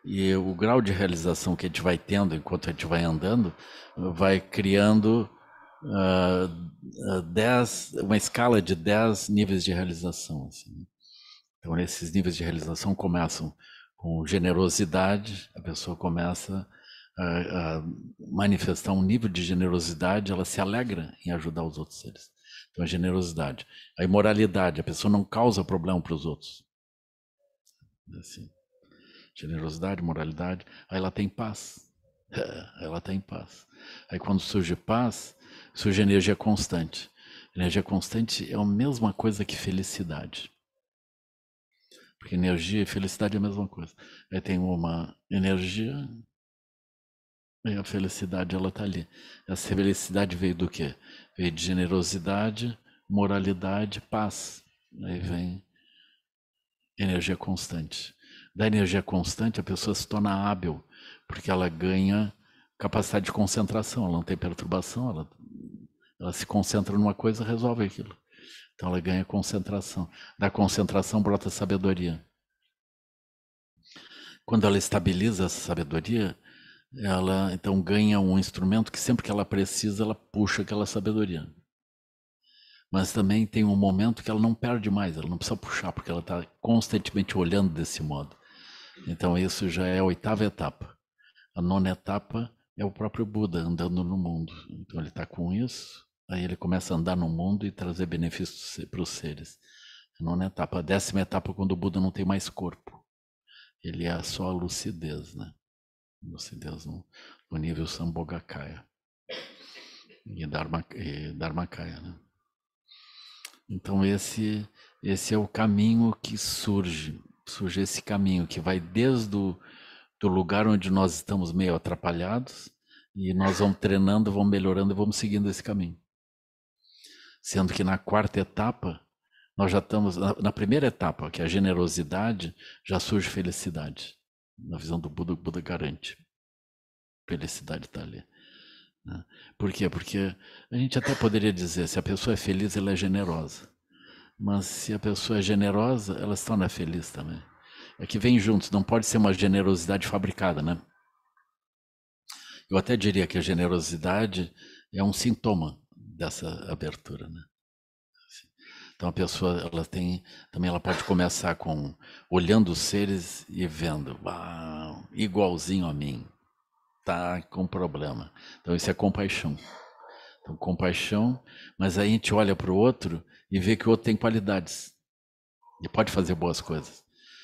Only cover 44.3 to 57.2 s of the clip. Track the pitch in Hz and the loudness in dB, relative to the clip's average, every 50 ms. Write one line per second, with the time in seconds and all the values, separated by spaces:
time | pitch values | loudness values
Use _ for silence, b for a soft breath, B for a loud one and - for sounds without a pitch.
44.3 | 92 95 - - 95 90 90 92 90 85 82 82 82 82 82 80 - _ _ _ | -8 -6 -2 0 0 0 2 0 0 0 0 -2 -2 -4 -6 -8 -10 _ _ _
45.3 | 98 98 92 95 95 90 92 90 92 107 110 120 139 143 139 127 117 117 117 _ | 0 2 2 2 2 2 0 -2 -4 -4 -4 -4 -4 -6 -8 -10 -12 -16 -20 _
46.3 | _ _ _ _ _ _ _ _ _ _ _ _ _ _ _ _ _ _ _ _ | _ _ _ _ _ _ _ _ _ _ _ _ _ _ _ _ _ _ _ _
47.3 | _ _ _ _ _ _ - 113 104 101 98 - - 98 95 92 - - 101 90 | _ _ _ _ _ _ -4 -4 -2 -2 -4 -4 -2 -2 -2 -2 -4 -6 -6 -4
48.3 | 92 92 92 87 92 92 95 95 - - 104 98 87 87 82 B B B B B | -2 -4 -2 -2 -2 -2 -2 -2 -4 -4 -4 -4 -4 -4 -8 B B B B B
49.3 | B B B - 92 - - - 98 95 98 101 95 - - - 92 98 101 92 | B B B -8 -6 -6 -2 0 2 4 4 4 2 0 -2 -2 0 0 2 2
50.3 | 90 87 95 90 87 85 90 85 - - 80 71 - B B B B B B B | 0 0 0 0 2 0 -2 -2 -2 -4 -6 -6 -6 B B B B B B B
51.3 | B - 90 87 80 80 80 87 92 90 90 85 95 92 87 - 98 95 82 95 | B -2 -2 -2 -2 -2 -2 0 2 0 2 2 2 2 2 0 -2 -4 -2 -2
52.3 | 98 101 107 113 107 110 120 120 117 - b b b b b _ 101 101 101 98 | 0 0 0 -2 -2 -4 -6 -6 -6 -8 b b b b b _ 2 2 2 4
53.3 | 101 98 95 98 98 90 90 95 98 104 107 101 - 110 - _ - 110 107 101 | 2 2 2 0 0 0 -2 -2 -2 -2 -2 -4 -6 -10 -8 _ -2 -2 -2 -2
54.3 | - - - - - - _ _ _ _ _ _ - - 95 92 90 90 90 87 | -4 -8 -12 -12 -14 -18 _ _ _ _ _ _ -16 -12 -8 -6 -6 -4 -4 -4
55.3 | 87 87 90 90 90 95 _ _ b b b b b b b b b b b _ | -4 -4 -4 -6 -6 -10 _ _ b b b b b b b b b b b _
56.3 | _ _ _ _ _ _ _ _ _ _ _ _ _ - 101 95 92 87 | _ _ _ _ _ _ _ _ _ _ _ _ _ -4 -2 0 0 0